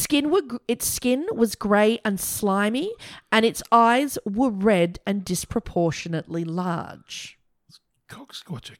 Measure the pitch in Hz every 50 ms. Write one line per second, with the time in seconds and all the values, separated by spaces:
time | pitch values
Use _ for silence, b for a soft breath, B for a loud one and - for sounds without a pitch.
0 | - - 302 285 285 302 320 392 294 247 233 240 _ - 233 - - - - -
1 | - 247 247 269 320 392 - - 226 214 - - - 202 208 202 214 214 226 -
2 | - 220 196 185 - - - - - 202 190 196 202 214 226 262 330 415 466 B
3 | B B B B B B - 220 220 233 151 - - - - 233 233 226 240 254
4 | 294 277 - 285 - 214 196 214 269 262 208 190 190 226 208 180 170 175 180 -
5 | - - 196 202 185 - 180 170 - - - 226 - - - 175 170 165 147 -
6 | - 170 165 160 160 - 160 170 170 165 160 180 180 185 165 170 - - - -
7 | _ - - - - - - _ _ _ _ _ _ _ _ - _ _ _ _
8 | _ - - 220 285 - - - - - 170 113 - - - -